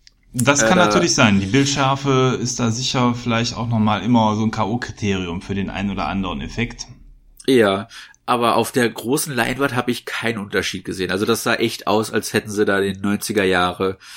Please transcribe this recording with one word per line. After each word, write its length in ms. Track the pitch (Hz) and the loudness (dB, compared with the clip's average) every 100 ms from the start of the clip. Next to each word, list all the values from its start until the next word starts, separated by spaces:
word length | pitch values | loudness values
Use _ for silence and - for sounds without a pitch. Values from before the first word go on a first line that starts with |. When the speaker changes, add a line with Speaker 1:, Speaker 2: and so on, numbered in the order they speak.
| _ _ _ | _ _ _
Speaker 1:
Das 300 | 123 123 143 | 0 2 4
Speaker 2:
Äh, 60 | 110 | 4
Speaker 1:
kann 100 | 110 | 6
Speaker 2:
da 80 | - | 6
Speaker 1:
natürlich 280 | 170 170 | 4 2
sein. 260 | - 113 98 | 4 4 4
Die 60 | 95 | 2
Bildschärfe 920 | 135 139 147 135 139 139 131 131 101 | 2 2 0 0 0 2 2 2 0
ist 200 | 120 - | -4 -2
da 100 | 117 | -2
sicher 440 | 113 131 135 123 | -2 -2 0 0
vielleicht 420 | 120 120 113 117 - | 0 -2 -2 -2 -4
auch 120 | 117 | -2
nochmal 340 | 113 107 104 | 0 2 0
immer 340 | 101 120 107 104 | 2 4 4 2
so 60 | |
ein 60 | 107 | -2
K-O-Kriterium 920 | 113 98 120 - - 104 95 90 90 | -2 -2 -4 -6 -6 -2 -2 -4 -6
für 120 | - | -6
den 160 | 98 92 | -6 -4
einen 200 | 92 101 | -4 -6
oder 160 | 95 80 | -4 -4
anderen 340 | 95 92 98 | -4 -4 -6
Effekt. 460 | 113 - 117 - - - - - _ - - | -8 -6 -6 -8 -16 -20 -20 -20 _ -6 2
Speaker 2:
Ja, 420 | 127 104 98 113 - - _ - | 4 4 2 -4 -16 -20 _ -4
aber 300 | 123 117 101 | 0 2 2
auf 140 | 113 | 2
der 180 | 131 117 | 0 0
großen 460 | - 113 151 156 | -2 -2 -2 -2
Leinwand 400 | 123 120 127 139 | -2 -2 -2 -2
habe 160 | 123 123 | 0 -2
ich 140 | 120 | -4
keinen 340 | - - 110 113 | -6 -6 -4 -4
Unterschied 460 | 101 101 - 92 | -4 -2 -2 -6
gesehen. 260 | - 92 90 | -8 -4 -2
Also 140 | 92 107 | 0 0
das 160 | 110 | 0
sah 120 | 123 113 | -2 0
echt 320 | 113 - - | -2 -2 0
aus, 240 | 107 110 | 0 0
als 200 | 110 - | -4 -2
hätten 180 | 110 110 | -2 -2
sie 140 | 101 | 0
da 160 | 101 98 | 2 2
den 200 | 98 95 | 0 -2
neunziger 420 | 101 101 - 104 | -2 -2 -2 0
Jahre 540 | 95 90 90 87 95 95 - | 2 2 0 0 -4 -4 -14